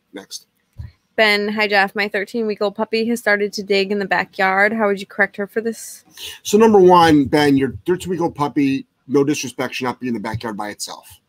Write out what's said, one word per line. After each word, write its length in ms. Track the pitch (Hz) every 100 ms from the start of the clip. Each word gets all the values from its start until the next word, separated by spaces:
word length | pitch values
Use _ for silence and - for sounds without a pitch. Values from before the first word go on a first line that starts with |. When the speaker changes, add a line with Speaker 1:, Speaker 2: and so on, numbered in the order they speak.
| _
Speaker 1:
Next. 340 | 95 98 - _ _ _ - - _ _ -
Speaker 2:
Ben, 300 | 214 208 208
"Hi, 180 | 214 208
Jeff. 260 | 202 196 208
My 120 | 208
thirteen-week-old 680 | 208 196 240 214 202 202 202
puppy 300 | 220 226 226
has 120 | 233
started 340 | 208 202 202
to 100 | 202
dig 280 | 196 196 190
in 80 | 202
the 60 | 196
backyard. 680 | 180 190 - 190 190 208
How 140 | 226 208
would 120 | 196
you 60 | 202
correct 300 | - 196 -
her 80 | 202
for 160 | 226
this?" 420 | 226 220 - - _ - - -
Speaker 1:
So 140 | - 208
number 220 | 226 208
one, 460 | 180 180 165 151 139
Ben, 300 | 151 147 135
your 160 | 131 - -
thirteen-week-old 480 | 180 180 170 165 117
puppy, 500 | 143 151 139 135 - _ -
no 160 | 139
disrespect, 520 | 139 143 127 - 127 -
should 80 | 123
not 140 | 120
be 80 | 123
in 60 |
the 60 | 117
backyard 360 | 113 110 117 104
by 120 | 104
itself. 500 | 98 - 85 - -